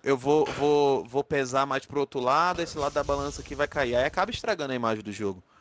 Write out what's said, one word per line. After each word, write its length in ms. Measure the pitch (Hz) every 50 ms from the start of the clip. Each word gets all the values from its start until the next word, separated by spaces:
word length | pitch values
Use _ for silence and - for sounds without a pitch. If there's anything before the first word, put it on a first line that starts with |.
| -
eu 140 | 135 139
vou, 280 | 127 123 143 147 156 143
vou, 580 | - 123 - 139 147 147 147 143 139 135 110 82
vou 200 | 117 120 139 143
pesar 400 | - 156 139 135 123 127 135 139
mais 200 | 139 131 135 -
pro 140 | - 139 143
outro 200 | 139 - - 135
lado, 400 | 123 123 139 156 170 180 180 170
esse 160 | 170 165 -
lado 160 | 156 139 143 -
da 120 | 147 139
balança 360 | 147 143 139 143 143 - -
aqui 140 | 135 - 143
vai 140 | 135 147 143
cair." 260 | - 147 139 120 120
Aí 80 | 120 131
acaba 260 | 156 - 180 196 208
estragando 420 | 233 - - 233 208 165 147 135 131
a 40 |
imagem 260 | 123 120 113 110 107 101
do 80 | 104 101
jogo. 300 | 101 107 98 95 92 - _ _ _